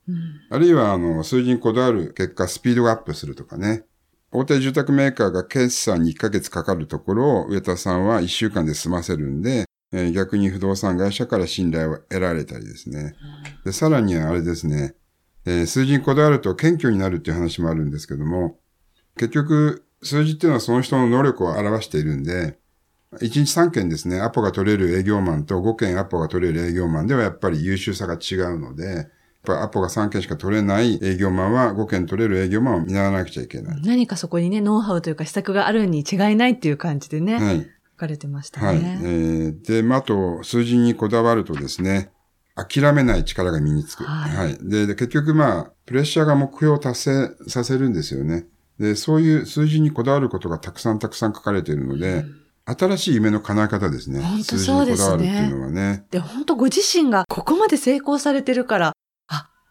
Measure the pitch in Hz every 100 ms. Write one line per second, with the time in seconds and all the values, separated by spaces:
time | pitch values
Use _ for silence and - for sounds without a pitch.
0 | - 170 165 151 - 135 175 156 104 92
1 | 85 80 78 127 123 120 113 117 127 92
2 | 78 - 90 - 90 - 123 120 117 110
3 | - 76 71 65 - - 101 113 - _
4 | _ _ _ 123 135 139 135 139 143 139
5 | 139 131 98 90 - 135 123 - 113 87
6 | 82 76 110 98 - 87 82 87 76 76
7 | - 104 143 135 - 98 95 90 98 90
8 | 101 113 90 - 107 98 78 76 80 87
9 | 85 80 69 69 113 127 90 _ - 92
10 | 87 92 95 104 98 92 98 98 101 90
11 | 98 101 120 110 85 - 87 80 80 78
12 | - 95 90 80 67 62 53 - - 73
13 | 76 - - - - - 95 - 156 143
14 | 101 82 78 87 82 82 78 73 69 -
15 | _ _ _ - 90 87 85 131 131 143
16 | 139 139 151 143 98 90 160 170 127 98
17 | 95 85 82 85 85 - 82 80 73 73
18 | - 71 76 90 - - _ _ _ _
19 | _ - 113 151 147 151 151 - _ _
20 | - 147 156 156 175 123 - 120 123 135
21 | 120 123 139 - 87 87 104 110 - 76
22 | 76 69 76 90 78 - _ _ _ _
23 | _ - 113 147 143 170 170 123 87 78
24 | 87 92 117 123 101 98 98 104 90 92
25 | 95 104 92 76 76 92 104 113 101 90
26 | 95 87 80 90 87 82 87 90 85 78
27 | 101 135 101 - 95 78 90 95 107 92
28 | 90 82 - 92 87 82 67 71 92 85
29 | 76 _ _ _ - 80 107 104 90 110
30 | 104 101 - 78 95 110 101 98 120 98
31 | 95 92 98 92 95 127 120 98 107 95
32 | 85 98 110 92 92 107 127 90 85 98
33 | 98 95 90 - 60 60 55 147 185 247
34 | 233 180 170 170 175 208 208 214 214 170
35 | 165 151 156 202 196 196 196 220 196 151
36 | 143 190 208 214 247 254 156 143 175 143
37 | - 151 190 233 208 165 156 _ _ -
38 | 160 147 143 139 - 143 98 80 87 -
39 | 87 85 82 82 80 78 - 113 113 131
40 | 135 101 92 101 104 120 120 120 120 113
41 | 107 117 117 113 85 73 69 - 95 98
42 | 95 _ _ _ _ - 98 143 147 147
43 | 127 95 - - 90 80 76 76 76 -
44 | - - - 92 82 - 90 107 104 98
45 | 120 151 151 156 135 87 - _ - 127
46 | 147 165 151 143 135 - 156 147 143 120
47 | 139 135 127 - - 127 120 131 131 87
48 | 71 67 76 85 - _ _ - 104 104
49 | - 156 160 156 - 151 151 156 151 147
50 | 123 143 131 120 85 82 - - 113 107
51 | 110 - 110 104 104 98 80 73 67 71
52 | 92 87 - - _ _ - 123 190 190
53 | 185 120 107 107 - 104 107 101 92 64
54 | - 135 170 214 - - 92 277 247 -
55 | 196 185 175 202 214 135 131 175 196 202
56 | - 180 151 240 302 254 262 381 - 349
57 | 277 196 180 - - 339 427 294 247 277
58 | 277 285 294 277 269 254 247 202 165 -
59 | _ _ - 151 - _ _